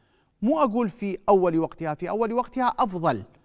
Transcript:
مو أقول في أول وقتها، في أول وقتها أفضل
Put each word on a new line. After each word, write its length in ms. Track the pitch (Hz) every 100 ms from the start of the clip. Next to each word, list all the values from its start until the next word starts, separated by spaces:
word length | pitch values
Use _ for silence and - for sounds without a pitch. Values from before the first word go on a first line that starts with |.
| _ _ _ -
مو 180 | 214 311
أقول 300 | 285 220 226
في 280 | - 202 180 -
أول 300 | 196 180 165
وقتها، 340 | 160 - 165
في 160 | 151 175
أول 240 | 208 226
وقتها 340 | 233 240 254 247 -
أفضل 440 | 240 180 160 117 98 _